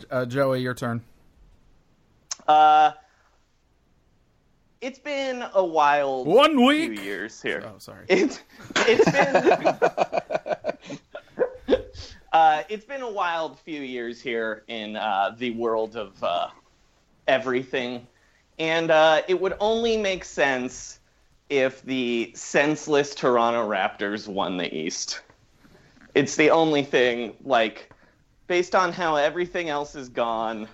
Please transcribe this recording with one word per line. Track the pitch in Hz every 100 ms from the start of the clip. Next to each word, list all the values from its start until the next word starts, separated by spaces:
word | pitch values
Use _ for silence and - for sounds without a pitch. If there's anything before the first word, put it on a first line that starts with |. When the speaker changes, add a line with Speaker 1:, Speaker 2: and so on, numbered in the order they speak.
| -
Speaker 1:
uh, | 127
Joey, | 123 135 135 131
your | 127
turn. | 120 120 117 - _ _ _ _ _ _ _ _ _ _ _ - - -
Speaker 2:
Uh, | 151 151 151 151 - _ _ _ _ _ _ _ _ _ _ _ _ _ _ _ _ _ _
it's | 254 262
been | 294 277 269 247 233
a | 190
wild | 180 160 143 147 139 131 135
Speaker 1:
One | 220 311 277
week? | 254 302 123
Speaker 2:
few | 104
years | 98 95 107 -
here. | 120 80
Speaker 1:
Oh, | 110 95
sorry. | - 98 -
Speaker 2:
It's, | 185 262 - - - -
it's | - - 247 -
been, | 277 277 233 311 - - - - - - - - - - - - - - - _ - - - 508 - -
<laughs> | - - - - - -
uh, | 165 160 151 165
it's | 214
been | 240 277
a | 240
wild | 196 175 165 156 -
few | - 147
years | 131 123 117 117
here | 135 113 113 107 -
in, | 113 107
uh, | 107 107 98 98 117
the | 123
world | 113 117 110 110
of, | 113 98 -
uh, | 98 87 90 - _ _ _ _ _ _ -
everything. | 131 131 127 131 139 123 120 - _ _ _ _ -
And, | 160 165 165
uh, | 156 160 151 -
it | 180
would | 190 170
only | 208 226 233 220
make | 196 180
sense | - - 139 127 127 - - - _ _ _ _ -
if | 143 131 131
the | - 131 120 117 110
senseless | - - 160 143 147 - 143 143
Toronto | - 135 120 117 117 107
Raptors | 98 104 - 101 107 107
won | 95 90 90
the | 82
East. | 78 82 - - - - _ _ _ _ - _ _ -
It's | - 139
the | - 151
only | 165 160 147
thing, | 135 143 123 120 113 -
like, | 135 120 110 - - _ _ _ _ _ -
based | 180 180
on | 196 180
how | 170 170
everything | 151 151 170 175 180 165
else | 147 147
is | 147 127
gone, | 123 117 113 113 110 107